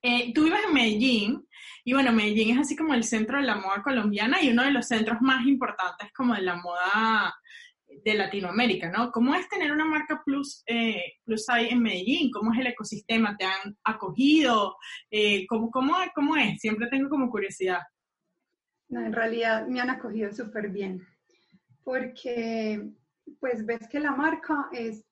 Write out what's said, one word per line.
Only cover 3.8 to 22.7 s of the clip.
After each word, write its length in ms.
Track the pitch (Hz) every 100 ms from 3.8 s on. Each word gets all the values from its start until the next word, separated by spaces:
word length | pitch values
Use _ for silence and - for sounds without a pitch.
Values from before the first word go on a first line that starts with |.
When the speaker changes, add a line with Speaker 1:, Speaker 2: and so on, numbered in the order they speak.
Speaker 1:
colombiana 600 | 233 262 208 202 220 370
y 80 | 294
uno 140 | 233
de 60 | 262
los 160 | 269 -
centros 360 | 226 220 226
más 240 | 262 254 240
importantes 680 | 269 240 - 185 - 202
como 220 | - 254
de 80 | 208
la 140 | 185 175
moda 800 | 175 175 180 208 226 220 190 - _ - - _ _ -
de 100 | 214
Latinoamérica, 760 | 208 190 202 180 190 240 180 170
¿no? 200 | 196 247
¿Cómo 240 | 226 247
es 140 | 339 370
tener 240 | 392 302
una 140 | 302 311
marca 340 | 302 302 302
plus, 400 | - 277 277 - -
eh, 480 | 233 226 196 175 -
plus 220 | - 214 -
size 260 | 240 233
en 80 | 247
Medellín? 500 | 226 185 190 320 302
¿Cómo 220 | 208 220
es 60 | 226
el 80 | 262
ecosistema? 680 | 240 220 208 - 226 214
¿Te 120 | 208 185
han 280 | 190 202 208
acogido? 920 | - 220 190 185 269 311 269 226 196 - - - -
Eh, 360 | 214 208 202 -
¿cómo, 240 | 220 226
cómo, 240 | 262 269 349 359
cómo 220 | - 285 311
es? 240 | 220 208
Siempre 280 | 220 214 233
tengo 200 | 269 277
como 220 | 294 254
curiosidad. 500 | 214 190 - 185 180 180 _ _ _ _ _ _ _ _ _ _
Speaker 2:
No, 100 | 240
en 120 | 226
realidad 520 | 226 226 233 226 220 240
me 140 | 254
han 80 | 247
acogido 420 | 262 233 214 202
súper 360 | 202 226 220 196
bien, 320 | 190 190 185 - _ _ _ _ _ _ _
porque, 1080 | - 262 254 254 254 240 226 226 220